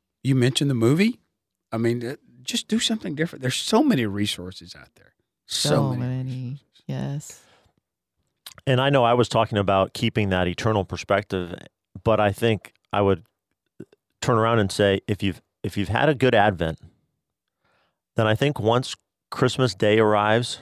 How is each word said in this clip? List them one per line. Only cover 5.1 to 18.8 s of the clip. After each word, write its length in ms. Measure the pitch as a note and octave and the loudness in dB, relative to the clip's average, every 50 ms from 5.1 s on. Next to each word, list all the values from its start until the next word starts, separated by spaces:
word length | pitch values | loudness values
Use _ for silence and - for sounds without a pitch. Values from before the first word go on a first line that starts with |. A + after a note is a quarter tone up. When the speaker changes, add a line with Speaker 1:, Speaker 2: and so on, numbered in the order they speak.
| _ _ _ _ _ _ _ | _ _ _ _ _ _ _
Speaker 1:
So 220 | - - - - D3 | -10 -6 -4 -2 0
Speaker 2:
So 200 | D3+ D3 C#3+ C3 B2 | 0 0 0 0 -2
Speaker 1:
many 60 | B2 | -4
Speaker 2:
many. 420 | B2 B2 B2+ C3 B2+ C3 B2+ C3 B2+ A#2+ | -4 -4 -6 -6 -6 -8 -8 -8 -10 -10
Speaker 1:
resources. 320 | C#3 C#3+ _ _ _ _ _ | -12 -12 _ _ _ _ _
Speaker 2:
Yes. 540 | - C3+ C3 C3 C#3 C#3 D3+ - - - - _ _ _ _ _ _ _ _ _ _ _ _ _ _ _ _ _ _ _ _ _ - - - - | -10 -8 -8 -6 -8 -8 -10 -12 -14 -20 -20 _ _ _ _ _ _ _ _ _ _ _ _ _ _ _ _ _ _ _ _ _ -20 -20 -8 -2
Speaker 3:
And 140 | C3+ B2+ B2 | 0 0 2
I 100 | C3+ C#3+ | 2 2
know 140 | C#3+ C3+ A#2+ | 2 4 4
I 100 | A#2 B2 | 4 4
was 140 | B2 A2+ - | 4 2 2
talking 280 | - A2+ A2 - A2 G2+ | 2 0 0 2 0 0
about 360 | G2+ F#2+ G2 G2 F#2+ - - | 2 4 4 4 2 0 -2
keeping 340 | - A#2 A2+ - G#2+ G#2 G2 | -4 -4 -2 0 0 0 0
that 180 | F#2+ F2+ F2+ | 0 0 0
eternal 380 | F2+ F2 - - A2+ A2 G2+ F2+ | -2 -2 -2 -2 0 0 0 -2
perspective, 680 | - - - - - G2+ G2+ G#2+ - - F#2 F2+ E2+ F2 - - - _ _ _ _ - F#2 - | -4 -8 -10 -2 0 0 0 0 -2 -6 -6 -6 -6 -12 -16 -18 -20 _ _ _ _ -18 -4 0
but 160 | A2+ A2 G#2 | 0 2 4
I 120 | G#2 G2+ G2 | 2 0 0
think 420 | - A#2 A#2 A2 F#2+ _ - _ _ _ - - | 0 0 0 0 0 _ -14 _ _ _ -6 -2
I 80 | G2+ | 0
would 240 | G#2 G2 F#2+ E2 - _ _ _ _ _ _ _ _ _ _ - - _ _ _ _ _ _ - | 2 2 2 0 -4 _ _ _ _ _ _ _ _ _ _ -20 -20 _ _ _ _ _ _ -8
turn 180 | - - A#2+ A2+ | -2 0 0 2
around 220 | A2 A2+ A#2 A2+ | 2 2 2 2
and 100 | G2+ G2 | 0 0
say, 300 | - - G#2 G2+ G2 F#2+ - - | 0 2 2 2 2 0 -2 -4
"If 120 | G#2 - G#2 | -6 -4 -2
you've, 200 | G2 E2+ - _ _ _ _ - | -4 -6 -6 _ _ _ _ -10
if 120 | F#2+ - | -8 -6
you've 120 | G2+ G2 - | -4 -4 -2
had 200 | G#2 A#2 C3+ D#3 | 0 0 2 2
a 60 | D3 | 2
good 200 | A#2 C3+ B2+ A#2 | 2 2 2 4
Advent, 440 | G#2 G2+ G#2+ F#2+ E2 E2+ D#2+ D#2+ - - - _ _ _ _ _ _ _ _ _ _ _ _ _ _ _ _ _ _ _ _ _ _ _ _ - | 4 4 4 2 0 -4 -4 -4 -8 -14 -20 _ _ _ _ _ _ _ _ _ _ _ _ _ _ _ _ _ _ _ _ _ _ _ _ -2
then 120 | A#2+ A2 | 0 2
I 80 | G#2+ G#2+ | 2 2
think 240 | - C#3 D3 C#3+ - | 2 0 0 0 0
once 340 | G2+ A2 A#2 B2+ | 0 2 2 2